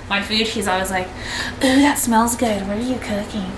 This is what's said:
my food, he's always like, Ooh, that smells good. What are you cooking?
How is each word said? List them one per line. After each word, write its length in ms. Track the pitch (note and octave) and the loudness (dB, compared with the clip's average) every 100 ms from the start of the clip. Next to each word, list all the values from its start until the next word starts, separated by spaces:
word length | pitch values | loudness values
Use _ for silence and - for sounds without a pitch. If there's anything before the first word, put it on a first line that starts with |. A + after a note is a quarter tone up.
| - | -4
my 120 | G3+ | -4
food, 240 | G3 G#3+ A3 | -2 0 0
he's 180 | A3+ G3+ | 0 0
always 240 | F#3 F#3+ | 0 0
like, 160 | F#3+ F#3 - - - - - | -2 -4 -8 -8 -6 -6 0
Ooh, 220 | C4+ C4 | 4 6
that 180 | C#4+ C#4+ | 6 4
smells 380 | - A3+ A#3 A#3 | 4 4 4 2
good. 300 | A#3+ G#3 G3 | 0 0 -2
What 120 | G#3 | -4
are 20 | |
you 180 | B3 B3 | -2 -4
cooking? 520 | - G3+ G#3 G#3+ F#3 | -2 -4 -4 -6 -6